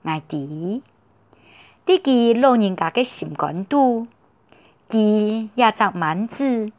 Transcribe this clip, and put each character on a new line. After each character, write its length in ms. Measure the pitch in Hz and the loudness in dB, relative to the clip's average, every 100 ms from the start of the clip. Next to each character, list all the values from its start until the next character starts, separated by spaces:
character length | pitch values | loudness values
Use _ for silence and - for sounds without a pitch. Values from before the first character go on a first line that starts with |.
我 180 | 165 156 156 | -6 -8 -8
知， 540 | 151 139 151 175 240 _ _ _ _ _ _ _ - - _ - | -10 -10 -10 -8 -10 _ _ _ _ _ _ _ -20 -20 _ 0
在 100 | 370 | 0
其 380 | 277 254 233 | 2 2 4
老 200 | 233 269 | 4 4
人 220 | 240 202 185 | 4 2 0
家 140 | 165 | -4
的 120 | - | -2
心 320 | - - 156 | 0 0 -2
肝 300 | 147 147 165 | -6 -6 -6
度， 420 | 196 285 262 233 233 _ _ _ _ _ _ _ _ | -2 2 2 0 -6 _ _ _ _ _ _ _ _
其 640 | 220 214 214 214 220 220 | 0 2 2 0 -4 -6
也 180 | - 226 | 0 0
在 180 | - 196 | 2 -2
满 380 | 180 160 170 226 | -2 -4 -4 0
子 420 | - 277 240 214 | 2 2 -2 -4